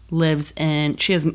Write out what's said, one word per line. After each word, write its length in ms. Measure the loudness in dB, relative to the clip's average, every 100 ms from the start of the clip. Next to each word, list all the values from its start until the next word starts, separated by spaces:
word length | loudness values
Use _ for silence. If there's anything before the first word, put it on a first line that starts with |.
| -6
lives 420 | 0 2 2 -2 -4
in, 400 | -2 0 0 0
she 160 | 0
has, 120 | 0 0